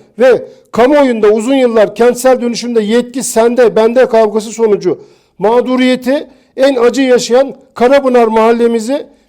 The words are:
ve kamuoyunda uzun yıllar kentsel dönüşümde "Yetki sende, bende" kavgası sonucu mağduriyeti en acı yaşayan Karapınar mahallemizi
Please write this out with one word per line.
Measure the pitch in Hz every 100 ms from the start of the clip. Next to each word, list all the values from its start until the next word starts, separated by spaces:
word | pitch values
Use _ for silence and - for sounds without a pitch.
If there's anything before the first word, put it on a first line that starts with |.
| _ -
ve | 254 190 - - _
kamuoyunda | - 254 294 269 226 208
uzun | 220 220 269
yıllar | 247 220 202 208
kentsel | 240 240 262 247
dönüşümde | 240 226 240 226
"Yetki | 208 233 240 269
sende, | - 226 233 240 233 208
bende" | 226 240 247
kavgası | 226 220 214 214
sonucu | 214 226 196 175 - - _ _ _
mağduriyeti | 196 240 240 254 254 254 247 285 - _ _ -
en | 269 262
acı | 240 240
yaşayan | 262 240 - 240 277 - _
Karapınar | - 240 277 262 247 226
mahallemizi | 220 226 233 233 233 220 285 - _